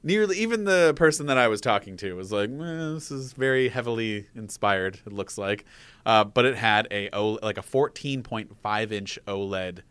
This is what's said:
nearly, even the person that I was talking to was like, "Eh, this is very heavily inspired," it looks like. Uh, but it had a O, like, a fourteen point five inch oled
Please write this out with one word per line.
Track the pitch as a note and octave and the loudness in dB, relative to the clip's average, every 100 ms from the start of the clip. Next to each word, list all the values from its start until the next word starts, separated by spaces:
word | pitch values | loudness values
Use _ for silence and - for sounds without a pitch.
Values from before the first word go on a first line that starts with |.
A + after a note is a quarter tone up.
nearly, | D3 G#3 G#3 F#3 | 2 2 2 2
even | A3+ A3+ | 0 0
the | G3+ F#3 E3 | 4 6 6
person | C#3+ D#3+ D#3 D3 | 6 4 4 0
that | C3 | 4
I | A#2+ | 4
was | G#2+ | 4
talking | B2+ G2+ G2+ F#2 | 2 0 0 -10
to | G2+ | -8
was | F2+ F#2+ | -8 -4
like, | G#2 G#2 | -2 -2
"Eh, | C3+ E3+ E3 D#3+ | -4 -8 -8 -6
this | D#3 - | -8 -8
is | C#3 C3 | -10 -10
very | C3 C3 C3 B2+ | -2 2 2 2
heavily | B2+ A#2+ A2+ A2+ G#2 G2+ A#2 | 0 -4 -2 -2 -4 -8 -16
inspired," | G#2 - G#2 F#2+ F#2+ F#2+ | -14 -2 0 2 -2 -6
it | - | -14
looks | G2+ G2 - | -10 -10 -6
like. | G2 G2+ - - - - - | -4 -4 -8 -20 -20 -8 2
Uh, | A2 | 4
but | G#2 B2 | 4 4
it | B2 | 2
had | A#2 A2+ G#2+ A2 | 2 2 2 2
a | G2+ G2+ | -4 -4
O, | G2+ G#2+ G#2+ | -2 0 0
like, | A2 G2 | -4 -6
a | |
fourteen | - C3+ D3 - C#3+ C3+ | -2 0 0 -2 -6 -6
point | A#2 A2+ G#2+ G2+ | -6 -8 -8 -10
five | G#2+ G#2+ A2 | -4 -2 -2
inch | G#2 G2 - - | -6 -8 -12 -8
oled | G2 G2 F#2+ F#2 F2 - | -6 -4 -4 -6 -10 -18